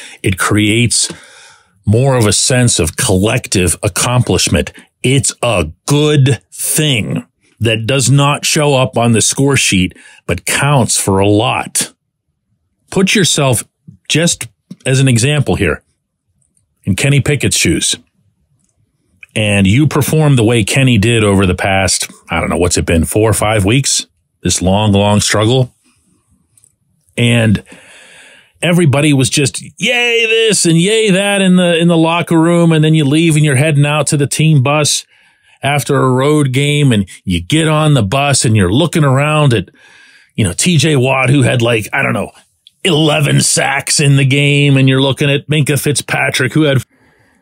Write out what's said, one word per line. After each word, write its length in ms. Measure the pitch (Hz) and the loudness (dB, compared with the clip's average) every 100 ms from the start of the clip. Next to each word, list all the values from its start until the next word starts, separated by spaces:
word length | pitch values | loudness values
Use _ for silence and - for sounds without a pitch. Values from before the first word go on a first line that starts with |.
| - - | -20 -8
It 160 | 110 92 | -6 -2
creates 720 | - 104 104 113 120 - - - - - - - _ _ | -2 0 0 0 0 -2 -6 -10 -20 -20 -20 -20 _ _
more 300 | 101 110 139 127 | -2 0 2 2
of 80 | |
a 80 | 104 | 0
sense 460 | - - 127 120 - | 0 0 0 0 0
of 180 | 82 - | -4 -4
collective 800 | - 92 104 123 - 98 90 - | -2 0 0 -2 -4 -2 -2 -2
accomplishment. 920 | 104 - 123 123 - 90 - 73 - - - _ | -6 -4 -2 0 0 0 0 -2 -4 -10 -20 _
It's 320 | 127 135 - - | -2 0 -2 -4
a 280 | 120 98 78 - - | -4 -2 -4 -6 -2
good 540 | 143 151 147 131 110 _ | 0 2 2 2 0 _
thing 760 | - - - 151 117 71 - - _ _ - | -12 -6 -2 -2 -2 -4 -8 -10 _ _ -6
that 260 | 110 110 113 | -4 -4 -2
does 240 | 139 123 | -2 2
not 360 | 139 143 143 - | 2 2 0 -2
show 280 | 160 147 | -2 0
up 220 | 131 127 117 | 0 0 0
on 160 | 117 | 0
the 80 | 110 | 0
score 380 | - - 139 135 | 0 0 0 0
sheet, 360 | - 95 90 - - - - | 0 0 -2 -6 -20 -12 -8
but 200 | 87 - | -8 -6
counts 520 | - 143 143 101 - | -4 0 0 0 -2
for 200 | - 98 | -2 0
a 100 | 101 | 2
lot. 640 | 104 127 104 - - - _ _ _ _ _ _ _ _ _ - | 2 0 -4 -6 -8 -8 _ _ _ _ _ _ _ _ _ -8
Put 240 | 185 196 | -4 -2
yourself, 480 | - 160 - 135 117 - _ - - - | 0 -2 -2 -2 -4 -8 _ -20 -18 -6
just 400 | 147 170 - - _ - - - | -2 -2 -4 -10 _ -20 -10 -2
as 120 | 131 | 0
an 80 | 135 | 2
example 500 | 117 139 147 117 90 | 2 0 -2 -2 -2
here, 260 | 85 71 _ _ _ _ _ _ _ _ _ _ | -2 -4 _ _ _ _ _ _ _ _ _ _
in 120 | - 95 | -6 -2
Kenny 240 | 139 143 | 0 0
Pickett's 380 | - 147 95 - | 0 -2 -2 -2
shoes. 380 | - - - - _ _ _ _ _ _ _ _ _ _ _ _ - 113 | -2 -2 -4 -6 _ _ _ _ _ _ _ _ _ _ _ _ -12 -6
And 300 | 104 101 95 | -2 2 2
you 200 | 123 151 | 4 2
perform 500 | 151 - 156 151 131 | 0 0 2 2 4
the 80 | |
way 200 | 107 120 | 2 2
Kenny 320 | 98 139 131 113 | 0 0 2 2
did 260 | 113 117 | 2 2
over 220 | 104 98 | 2 2
the 100 | 98 | 2
past, 560 | 107 101 95 90 - - - - | 0 0 0 0 -2 -6 -14 -8
I 100 | 82 | -6
don't 80 | 87 | -4
know, 80 | 80 | -2
what's 220 | 87 - | -2 -2
it 80 | - | 0
been, 180 | 85 | 0
four 240 | 78 107 110 | 0 0 0
or 60 | |
five 320 | 98 107 110 95 | 0 0 0 2
weeks? 400 | 131 135 - - _ _ _ | 0 0 -4 -6 _ _ _
This 200 | 87 - | -6 -2
long, 300 | 90 98 107 | 0 0 2
long 280 | 98 101 104 | 2 2 0
struggle. 540 | - 104 107 131 123 _ _ _ _ _ _ _ _ _ _ _ _ _ _ - | 0 0 0 0 -2 _ _ _ _ _ _ _ _ _ _ _ _ _ _ -2
And 440 | 120 117 110 98 - - - - - - - - _ _ | 0 2 2 0 -4 -20 -20 -20 -20 -20 -20 -20 _ _
everybody 500 | 156 180 170 135 151 | 0 2 2 2 2
was 160 | 135 127 | 2 0
just, 320 | 151 135 - | 0 -2 -4
"Yay 680 | - - 226 247 240 233 226 | -14 -8 -4 -2 0 0 0
this 400 | 226 226 190 175 | 2 2 2 2
and 140 | 165 | 2
yay 300 | 185 220 220 | 2 2 2
that," 320 | 180 202 202 | 2 0 0
in 140 | 190 180 | 2 2
the, 200 | 175 165 | 2 2
in 120 | 170 | 2
the 80 | 165 | 2
locker 440 | 165 170 160 165 | 2 0 0 2
room. 300 | 165 170 165 | 2 2 2
And 140 | 160 | 4
then 100 | 156 | 2
you 100 | 160 | 2
leave 300 | 139 156 165 | 2 2 2
and 100 | 151 | 2
you're 120 | 151 127 | 2 2
heading 280 | 156 143 | 2 2
out 220 | 147 151 135 | 0 0 -2
to 100 | 147 | -2
the 120 | 143 | -2
team 340 | - 156 147 | 0 2 2
bus 420 | 135 151 143 - - _ _ _ _ _ | 2 0 0 -4 -8 _ _ _ _ _
after 360 | 135 147 - 135 | -4 -2 -2 0
a 140 | 131 | 0
road 400 | 127 143 151 139 | 0 2 0 0
game, 400 | 127 143 147 143 | 0 0 0 2
and 160 | 107 92 - | 0 -2 -8
you 180 | - 87 | -6 -4
get 240 | 87 156 160 | -2 -2 0
on 280 | 151 156 | 0 2
the 100 | 139 | 0
bus 400 | 98 135 143 131 | 0 -2 0 0
and 120 | 127 110 | 0 0
you're 160 | 90 | 2
looking 300 | 117 170 170 | 0 0 0
around 500 | 143 131 147 151 143 | 0 2 0 2 2
at, 160 | 110 80 _ - - - _ _ - | 0 -4 _ -20 -20 -20 _ _ -4
you 80 | |
know, 80 | 92 | -4
T 260 | 85 185 160 | -2 0 0
J 160 | 160 | 2
Watt, 340 | 139 131 131 131 | 0 0 0 2
who 140 | 143 | 2
had, 180 | 127 127 | 2 0
like, 280 | 123 113 101 | 0 -2 -4
I 120 | 139 | -4
don't 80 | 123 | -4
know, 180 | 113 87 - _ _ _ _ | -4 -6 -12 _ _ _ _
eleven 560 | 190 151 156 151 139 139 | -2 0 0 0 0 0
sacks 580 | - - 135 135 - - | 0 -2 -2 -4 -4 0
in 160 | 143 | 2
the 100 | 139 | 2
game. 520 | 139 143 143 143 143 135 | 2 0 2 2 2 2
And 120 | 131 | 2
you're 140 | 131 | 2
looking 260 | 139 127 147 | 0 0 -2
at 200 | 139 - | -2 -2
Minkah 340 | 151 143 143 | -2 0 -2
Fitzpatrick, 680 | 147 - - 139 135 - 127 | -2 -4 -4 -4 -2 -2 -2
who 100 | 156 | 0
had, 220 | 151 127 - _ _ _ _ _ | 2 0 -4 _ _ _ _ _